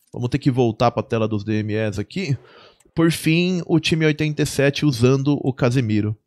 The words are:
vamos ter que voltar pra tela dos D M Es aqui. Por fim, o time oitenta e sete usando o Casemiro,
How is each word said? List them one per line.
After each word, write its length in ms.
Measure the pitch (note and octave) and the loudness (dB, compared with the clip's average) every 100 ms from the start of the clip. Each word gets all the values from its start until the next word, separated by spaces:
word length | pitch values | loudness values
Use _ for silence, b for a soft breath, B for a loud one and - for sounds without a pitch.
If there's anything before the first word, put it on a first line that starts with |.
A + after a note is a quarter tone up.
| _ | _
vamos 160 | - A#2+ | -8 -4
ter 80 | C#3 | 0
que 140 | C#3+ | 0
voltar 400 | B2 A#2+ A2 A#2 | 2 2 2 0
pra 100 | A2+ | 0
tela 260 | G#2 A2+ G#2+ | -2 -2 -2
dos 160 | G#2+ | -2
D 160 | G2+ G#2+ | -2 -4
M 140 | G#2+ | -2
Es 240 | G#2 G#2+ G2+ | -4 -4 -6
aqui. 400 | G#2 F#3 E3+ B2+ B B B B _ | -8 -6 -4 -6 B B B B _
Por 180 | - E3 | 0 2
fim, 500 | D#3+ D#3+ E3 F3+ F3+ - | 2 0 2 0 -2 0
o 140 | E3 | 0
time 260 | - D#3+ D#3 | 2 0 0
oitenta 380 | D3+ D3+ D3+ | 0 -2 -2
e 20 | D3+ | -2
sete 400 | - C#3 - D3+ | 0 0 2 0
usando 540 | A#2 B2 C3+ C#3 C#3+ | 2 2 4 2 0
o 120 | A#2 | -2
Casemiro, 640 | - B2+ C3 A2 G#2+ G#2 G#2+ | 0 0 0 0 0 -2 -6